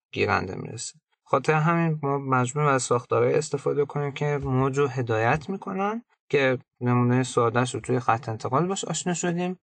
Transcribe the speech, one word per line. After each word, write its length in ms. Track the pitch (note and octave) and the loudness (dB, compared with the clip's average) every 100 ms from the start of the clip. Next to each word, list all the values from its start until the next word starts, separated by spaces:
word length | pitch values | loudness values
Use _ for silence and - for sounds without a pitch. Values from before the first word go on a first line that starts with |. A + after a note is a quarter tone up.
| _ | _
گیرنده 440 | - G2+ F#2+ F#2 F#2+ | -2 0 0 -2 -6
می‌رسه. 440 | D#2+ A2+ - - _ _ | -8 -10 -14 -16 _ _
خاطر 300 | _ C3+ C3 | _ 0 2
همین 460 | D#3 D#3 E3+ E3 D#3 | 2 4 2 2 0
ما 140 | C#3+ C#3 | 0 -2
مجبوریم 520 | C#3 B2+ B2 D3 D3+ | 0 2 2 0 2
از 140 | C3+ | 2
ساختارهای 500 | - A#2+ - A#2 B2 | 2 0 2 2 4
استفاده 520 | D3+ D3+ C#3+ C#3 C#3 C#3+ | 2 0 -4 -2 0 0
کنیم 260 | D3 C#3+ | -2 -6
که 280 | C#3 D3 D3 | -2 -2 -2
موج 340 | C#3 B2+ C3+ C3+ | 0 0 2 2
رو 100 | C#3+ | 0
هدایت 600 | B2+ A#2+ A2 A2+ D3+ - | -2 -2 0 2 0 -2
می‌کنن 540 | G3 - F#3+ G3+ A3+ - _ - | -8 -8 -4 -4 -4 -10 _ -2
که 300 | C#3+ C3+ B2+ - - | 0 2 0 -4 -6
نمونهٔ 420 | B2 B2 B2 B2+ | 0 2 4 2
ساده‌اش 520 | B2+ - A#2 A#2 B2 A2+ | 2 2 2 2 0 -2
رو 60 | |
توی 180 | - B2+ | -4 -2
خط 300 | B2 A#2 - | 0 -2 -2
انتقال 380 | A2 - C3 F3 | -8 -2 0 0
باش 180 | F#3+ - | -2 -6
آشنا 280 | D#3 F3+ | -6 -4
شدیم 440 | E3+ F3+ F3 F3+ F#3 | -2 -2 -2 -4 -6